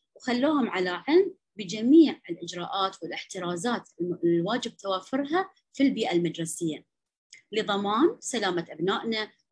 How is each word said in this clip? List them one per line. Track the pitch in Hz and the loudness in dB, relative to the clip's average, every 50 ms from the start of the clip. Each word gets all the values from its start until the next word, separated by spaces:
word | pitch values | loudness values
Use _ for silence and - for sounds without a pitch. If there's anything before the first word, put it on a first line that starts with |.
| _ _ - | _ _ -20
وخلوهم | - - - 240 247 262 311 311 285 240 196 | -12 -6 -4 -2 0 2 2 2 2 0 0
على | 175 185 185 180 | -2 -2 -2 -2
علم | 175 170 - - 302 359 392 359 - _ _ _ _ | -4 -6 0 4 4 4 4 4 0 _ _ _ _
بجميع | 196 208 175 202 214 220 247 294 330 311 233 - - - - | -12 -10 -8 -6 -2 4 8 8 10 8 8 4 -2 -8 -12
الإجراءات | 170 - 175 165 165 175 175 - - 196 190 190 190 - - | -12 -10 -10 -12 -10 -10 -8 -6 -2 -2 -2 -2 -2 -6 -12
والاحترازات | - - - - - - 196 185 175 175 170 170 247 233 190 - _ _ - | -10 -10 -10 -12 -12 -10 -8 -6 -4 -4 -2 -2 -2 -2 -4 -6 _ _ -6
الم-، | 170 170 - - - | -6 -4 -4 0 0
الواجب | 170 170 170 170 196 226 254 - 233 - - | 2 2 2 2 0 -2 -2 -4 -6 -10 -8
توافرها | - 196 190 185 - - - 269 285 277 311 370 381 381 _ _ _ _ - | -6 -4 -4 -4 -4 -4 -4 -4 -2 0 0 -2 -2 -2 _ _ _ _ -2
في | - 277 | 2 2
البيئة | 269 190 214 220 - | 2 2 2 0 0
المدرسية | 175 170 175 165 165 - 165 165 - - 170 160 147 - - _ _ _ _ _ _ _ _ _ - - _ - | 0 2 0 0 -2 -4 -6 -6 -6 -4 -4 -4 -4 -6 -12 _ _ _ _ _ _ _ _ _ -20 -20 _ -8
لضمان | 208 220 202 180 202 202 202 202 208 226 302 403 480 - | -6 -4 -2 -2 -2 -2 -2 0 2 2 2 2 2 -2
سلامة | - - - 226 208 190 180 170 165 - | -8 -8 -6 -4 -2 -2 -2 -2 -4 -6
أبنائنا | - - 170 190 214 - - 226 220 220 214 208 _ _ _ _ | -8 -4 -2 -2 -2 -2 -2 -4 -4 -4 -6 -8 _ _ _ _